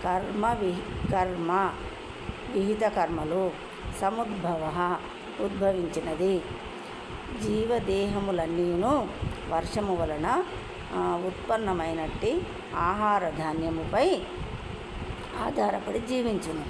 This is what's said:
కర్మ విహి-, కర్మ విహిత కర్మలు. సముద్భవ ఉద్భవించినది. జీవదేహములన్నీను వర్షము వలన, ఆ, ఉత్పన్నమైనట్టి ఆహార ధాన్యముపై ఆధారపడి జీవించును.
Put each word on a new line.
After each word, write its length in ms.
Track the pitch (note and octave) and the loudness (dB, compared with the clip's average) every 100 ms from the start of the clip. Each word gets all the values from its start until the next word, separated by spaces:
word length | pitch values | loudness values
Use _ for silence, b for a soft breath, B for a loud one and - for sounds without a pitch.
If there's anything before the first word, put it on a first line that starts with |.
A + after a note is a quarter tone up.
కర్మ 420 | F3+ F#3 - G#3 A3+ | 2 0 0 0 2
విహి-, 680 | A#3 F#3+ F3+ - - - | 2 2 0 -4 -2 2
కర్మ 600 | F#3+ F#3 F3+ E3+ F#3 F#3 - - - - - - - - | 2 2 0 2 2 2 -2 -8 -8 -12 -8 -8 -8 -2
విహిత 280 | G3+ G3 G#3+ | 0 2 2
కర్మలు. 720 | G#3+ G#3 E3 E3 D3+ F3+ F#3 - - - - - | 2 2 2 0 0 2 0 -2 -10 -8 -8 0
సముద్భవ 960 | G3 A3 A3 G#3 E3+ E3 D#3 D3+ F3 F3 - - - - | 0 0 -2 -2 -2 0 -2 0 2 0 -4 -10 -10 -4
ఉద్భవించినది. 960 | G3+ G3 G3 F#3 E3+ D#3+ E3 D#3 F#3+ F#3 - - - - - - - - - A3+ | -2 2 2 4 0 -2 -2 2 2 2 0 -8 -10 -10 -12 -12 -10 -10 -8 -4
జీవదేహములన్నీను 1700 | G#3+ G#3+ A3+ A#3+ G3 G3 G3+ G3+ G3 F3+ D#3+ E3+ F3 F3 G#3+ C#4+ G3+ - - - - | 0 2 2 2 2 2 2 2 2 2 2 2 2 4 4 2 0 -4 -4 -4 -2
వర్షము 480 | E3 E3+ A3 G3+ F3+ | -2 0 -2 0 2
వలన, 480 | D#3+ D3+ E3+ C#4+ F4+ - - - - | 0 0 2 2 0 -6 -8 -10 -4
ఆ, 300 | F3+ F3+ F3 F#3 | 0 0 0 -2
ఉత్పన్నమైనట్టి 1160 | F#3 - A3+ G#3 F3 E3 E3 D#3 - G#3 E4+ - - - E3+ | -4 0 0 2 0 0 -2 -2 0 0 0 -2 -8 -6 0
ఆహార 520 | E3+ G#3 G#3+ G#3 F3 | 2 4 4 4 2
ధాన్యముపై 920 | D3+ D#3 D#3+ E3 E3 D#3+ G#3+ E4 C4 - - - - - - - - - - - - | 0 -2 0 0 0 2 4 4 4 -2 -6 -6 -6 -8 -8 -8 -8 -6 -6 -6 -4
ఆధారపడి 580 | A3 C#4+ G#3 G3+ G3+ G#3+ | 0 2 2 2 0 -2
జీవించును. 680 | A3+ B3+ A#3 G3 D#3+ D#3+ | 0 2 2 0 0 -4